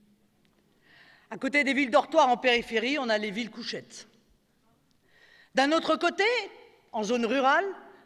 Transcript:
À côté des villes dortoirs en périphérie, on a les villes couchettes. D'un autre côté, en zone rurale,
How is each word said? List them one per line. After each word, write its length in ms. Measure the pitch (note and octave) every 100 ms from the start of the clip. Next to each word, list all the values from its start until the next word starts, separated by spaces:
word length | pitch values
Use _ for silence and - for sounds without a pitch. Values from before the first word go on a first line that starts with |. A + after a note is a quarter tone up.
| _ _ _ _ _ _ _ _ _ - - - -
À 60 | G#3+
côté 260 | C4+ C#4+
des 120 | C#4
villes 160 | C4 C4+
dortoirs 380 | D4 C#4 D#4+ C4
en 80 | B3
périphérie, 600 | B3+ A#3+ A#3 A3+ A#3 D4
on 100 | B3
a 100 | G#3+
les 120 | G#3+
villes 200 | G3+ A3+
couchettes. 580 | A3+ A3+ F3 - - - _ _ _ _ _ _ _ _ _ _ _ _ _ _
D'un 160 | - C#4
autre 240 | D#4+ D#4+ D#4+
côté, 280 | F4 E4+ G#4 A#4+ G4 - - _ _
en 140 | A3+
zone 220 | G#3 A#3+ A3+
rurale, 400 | C4+ C4 D4+ G4 F4 - -